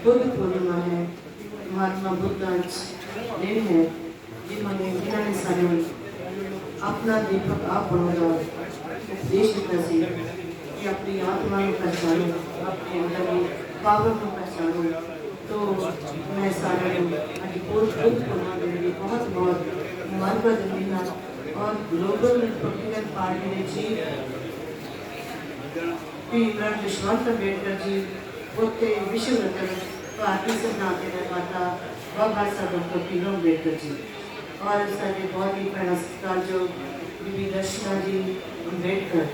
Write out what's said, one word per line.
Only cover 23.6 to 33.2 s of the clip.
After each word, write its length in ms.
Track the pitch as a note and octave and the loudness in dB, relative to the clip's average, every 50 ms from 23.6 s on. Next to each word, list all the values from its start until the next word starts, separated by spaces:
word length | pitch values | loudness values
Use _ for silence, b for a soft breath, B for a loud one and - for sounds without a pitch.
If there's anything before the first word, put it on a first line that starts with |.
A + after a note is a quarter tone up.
| F#3+ - - | -2 -2 -2
چیف 220 | A3 G#3+ A3 A3 - D#3+ D#3 - - - C3+ B2+ B2+ - - - - - - - - - D3 - - - - - - - - - D3+ C#3+ C#3+ C#3+ - C3+ D3 D3+ E3 E3+ E3+ E3+ - - - - - - - | -2 -2 -2 -2 -2 -2 -4 -4 -4 -6 -6 -6 -6 -8 -8 -8 -8 -8 -8 -8 -10 -10 -10 -10 -10 -10 -10 -10 -10 -8 -8 -8 -8 -8 -10 -10 -10 -10 -6 -6 -4 -2 -2 -4 -4 -6 -10 -10 -10 -8 0
بھیم 200 | A3+ A#3 A3+ G#3+ G#3 G#3 | 2 4 4 4 2 0
راؤ 120 | G#3+ G#3+ G#3 G3+ G3 | 0 0 0 0 -2
دشونت 440 | F3 F3+ - F#3+ G3+ A#3 B3 B3 A#3+ | -2 -2 -2 0 2 2 2 2 2
امبیڈکر 460 | A3+ G3 G3 G3 F#3+ F#3+ G3 G3 G3 G3 - | 0 2 2 0 0 0 -2 -2 -2 -2 -2
جی، 100 | G3 G3 G3 F#3+ F#3 - - - - - - - - - | 0 0 0 -2 -4 -8 -8 -10 -10 -10 -10 -10 -6 0
اوتے 380 | G#3+ A3 A3+ A3+ - A3+ A3 G#3 G3+ G3 G3 | 0 0 0 2 2 2 2 2 2 0 0
وشو 220 | A3+ A3+ - C4 B3 A3 G3 | 0 0 2 2 2 4 2
رتن 280 | G3 F#3+ F#3 F#3+ F#3 F#3 - - - - - - - - | 0 0 -2 -2 -2 -4 -4 -6 -8 -8 -10 -10 -10 -6
بھارتی 340 | - G#3+ G3 F#3+ F#3 - A3+ A3+ A3 | -2 0 0 2 2 2 0 0 2
سنویدھان 340 | A3+ A3+ G3 F#3+ G3 F#3 F3 F3+ | 0 0 0 0 0 0 0 0
کے 80 | F#3 F#3 F3+ | -2 -4 -4
نرماتا 600 | F#3 F3+ E3+ F3 F3 F3 - F#3 F3+ F3+ F3+ F3 - - - - - - - - | -4 -4 -2 -2 -2 -2 -2 -2 0 0 0 -2 -4 -6 -8 -10 -10 -10 -8 0
بابا 280 | G3+ G#3+ A3 G#3 G#3 G3+ G3 G3 | 2 2 4 4 2 2 0 0
صاحب 160 | - G3 E3+ | 0 0 0
ڈاکٹر 360 | F3 F3 E3+ - F#3 E3+ E3+ - | 0 0 0 0 0 -2 0 2
بھیم 160 | F#3+ F3 | 0 0